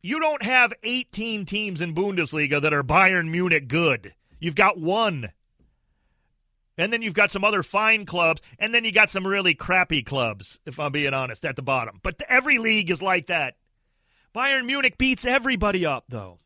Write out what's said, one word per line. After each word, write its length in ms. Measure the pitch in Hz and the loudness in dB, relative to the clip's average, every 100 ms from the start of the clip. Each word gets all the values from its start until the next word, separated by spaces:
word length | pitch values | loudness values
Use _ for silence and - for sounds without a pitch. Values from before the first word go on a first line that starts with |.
You 160 | 170 302 | -4 0
don't 240 | 320 294 | 0 0
have 300 | 196 254 240 - | 2 4 4 0
eighteen 640 | 220 254 247 - 226 214 | -4 -4 -4 -8 -6 -6
teams 380 | 175 202 214 170 | -6 -6 -6 -4
in 120 | 170 | -4
Bundesliga 680 | 160 202 190 156 151 147 147 | -2 0 0 -2 -2 0 0
that 100 | 151 | 2
are 100 | 147 | 0
Bayern 480 | 131 160 190 185 165 | 2 4 4 4 0
Munich 380 | 170 180 160 135 | -2 2 0 0
good. 460 | 151 170 120 95 _ _ - | 0 2 0 -6 _ _ -8
You've 160 | 165 | -6
got 240 | 143 202 190 | 4 2 4
one. 540 | 160 202 220 156 107 _ _ _ _ _ _ _ _ _ _ _ _ _ _ - | 0 2 0 -2 -10 _ _ _ _ _ _ _ _ _ _ _ _ _ _ -6
And 120 | 185 | -2
then 120 | 226 | -2
you've 100 | 226 | -2
got 180 | 175 202 | 2 2
some 140 | 196 | 2
other 180 | 202 208 | 0 0
fine 440 | 156 196 220 220 196 | -2 0 2 0 -2
clubs, 340 | 175 165 165 - - | 0 0 0 -6 -8
and 160 | 214 | -2
then 120 | 233 226 | 0 2
you 60 | |
got 180 | 208 214 | 2 2
some 160 | 190 190 | 2 -2
really 260 | 202 180 | 0 0
crappy 500 | 156 - 185 180 156 | 0 0 0 2 -2
clubs, 560 | 113 139 120 101 101 - | -2 -2 -2 -4 -14 -18
if 160 | - 135 | -16 -6
I'm 120 | 147 | -4
being 200 | 147 143 | -2 -2
honest, 320 | 135 127 135 | -2 -4 -6
at 120 | 156 135 | -8 -6
the 60 | |
bottom. 380 | 131 131 113 95 | -2 -2 -4 -8
But 200 | 185 - - | -10 -8 0
every 260 | 254 269 262 | 0 2 0
league 340 | 226 220 175 | 2 0 0
is 120 | 151 | -2
like 240 | 190 180 139 | 0 0 0
that. 300 | 170 135 _ _ _ _ _ _ _ _ | -4 -4 _ _ _ _ _ _ _ _
Bayern 300 | 220 269 269 | -4 0 0
Munich 320 | 240 277 269 - | 0 0 0 2
beats 300 | 262 254 247 | 0 0 0
everybody 580 | 262 254 240 208 190 | 0 0 0 0 0
up, 220 | 170 135 _ | -2 -4 _
though. 300 | 120 95 87 | -12 -12 -18